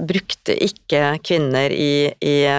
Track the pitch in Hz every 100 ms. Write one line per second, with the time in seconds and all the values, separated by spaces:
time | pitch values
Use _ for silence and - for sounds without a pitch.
0 | 160 185 - - - - 208 - - 147
1 | 143 151 - 170 139 131 139 - 147 143
2 | 147 - 151 143 139